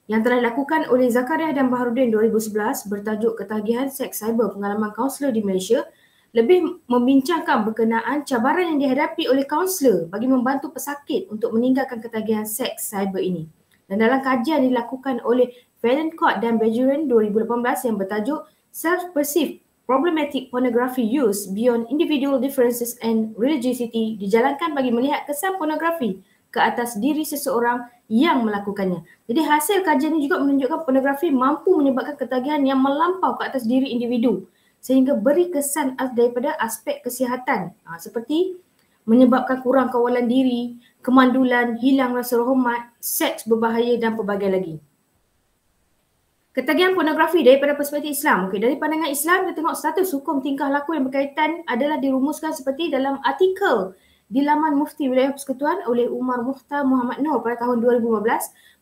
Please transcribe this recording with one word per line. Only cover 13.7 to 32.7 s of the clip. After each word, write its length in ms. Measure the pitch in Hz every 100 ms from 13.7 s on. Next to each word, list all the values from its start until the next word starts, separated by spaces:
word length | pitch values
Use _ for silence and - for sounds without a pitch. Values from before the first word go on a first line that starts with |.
| _
Dan 160 | _ 196
dalam 240 | 226 262
kajian 400 | 262 262 233 302
dilakukan 560 | 254 247 233 262 269 240 220
oleh 240 | 247 247 - _ _
Valencourt 560 | 233 277 320 - 311 208
dan 160 | 233 226
Bergeron 480 | 220 226 262 285
dua 240 | 302 233 208
ribu 160 | 202
lapan 160 | 220 240
belas 240 | 247 269
yang 160 | 247 208
bertajuk 480 | 190 214 214 294 - _ _
Self-Perceived 880 | - 320 359 349 294 285 349 285 - _ _
Problematic 640 | - 254 349 311 285 269 -
Pornography 560 | 247 254 226 247 254
Use 480 | 220 277 233 202 180
Beyond 400 | 190 247 233 226
Individual 480 | 294 302 294 277 269
Differences 560 | 269 269 240 240 233 -
and 320 | 226 220 220 185
Religiosity 800 | 247 311 247 233 233 226 220 202
dijalankan 560 | 196 226 269 285 339
bagi 160 | 285 254
melihat 400 | 233 277 285 -
kesan 320 | 285 381 381
pornografi 560 | 311 311 330 330 226 185 - _ _
ke 120 | -
atas 320 | 208 220 226 202
diri 320 | 254 302 302
seseorang 560 | 285 269 226 240 247 - - -
yang 320 | 220 330 262 220
melakukannya. 560 | 202 202 196 185 175 - - -
Jadi 120 | 247
hasil 400 | 302 302 - 392
kajian 320 | 320 277 302 320
ini 160 | 285
juga 80 | 349
menunjukkan 480 | 277 277 254 - -
pornografi 400 | 262 269 277 349
mampu 480 | 262 262 320 - 330
menyebabkan 400 | 277 254 254 285
ketagihan 480 | 247 254 262 302
yang 160 | 269